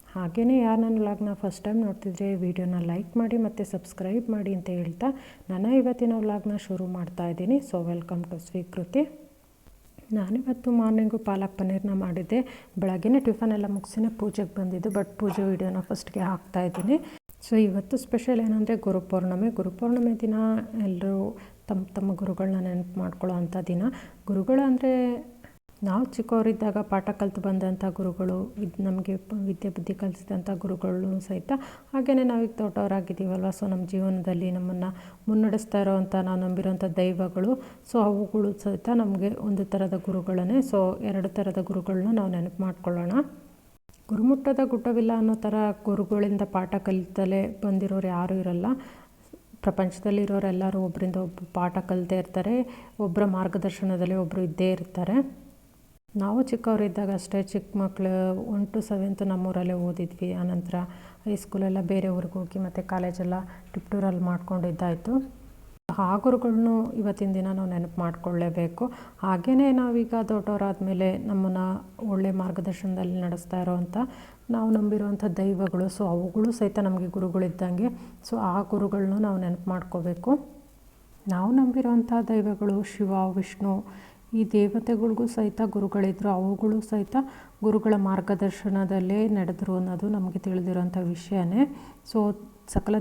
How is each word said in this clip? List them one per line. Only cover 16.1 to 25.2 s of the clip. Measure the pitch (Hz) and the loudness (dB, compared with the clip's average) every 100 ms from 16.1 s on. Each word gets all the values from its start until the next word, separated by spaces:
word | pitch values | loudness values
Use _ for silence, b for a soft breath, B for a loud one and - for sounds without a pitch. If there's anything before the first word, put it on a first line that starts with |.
| 202 | -2
ಹಾಕ್ತಾ | 185 180 - 185 | -2 -2 -4 -2
ಇದ್ದೀನಿ. | 180 185 190 311 - B - - - | -2 0 2 2 0 B -20 -16 0
So, | 220 | 4
ಇವತ್ತು | 214 190 196 262 | 4 2 -2 -4
ಸ್ಪೆಷಲ್ | - 233 240 233 | -2 -2 2 2
ಏನಂದ್ರೆ | 226 220 214 226 | 2 2 2 0
ಗುರುಪೌರ್ಣಮಿ. | 208 185 180 190 180 180 226 | 0 0 0 0 0 0 0
ಗುರುಪೌರ್ಣಮಿ | 233 185 - 233 247 240 226 | 0 -4 -2 0 2 2 2
ದಿನ | 220 220 220 220 220 220 | 0 2 2 2 -2 -2
ಎಲ್ರು | 202 180 190 196 202 220 B B - | -2 0 0 0 -2 -6 B B -4
ತಮ್ಮ | 190 190 - | -4 -4 -4
ತಮ್ಮ | 196 185 | -2 -2
ಗುರುಗಳನ್ನ | 190 185 190 190 | -2 -2 0 0
ನೆನಪು | 180 180 180 180 | 0 -2 -4 -4
ಮಾಡ್ಕೊಳ್ಳೋ | 180 175 185 175 | -6 -4 -2 -2
ಅಂಥ | 170 180 170 | -2 -2 -2
ದಿನ. | 175 226 262 B B - | 0 0 -2 B B -2
ಗುರುಗಳು | 196 190 269 277 | 0 4 4 4
ಅಂದ್ರೆ | 254 262 254 247 240 | 4 4 2 2 -2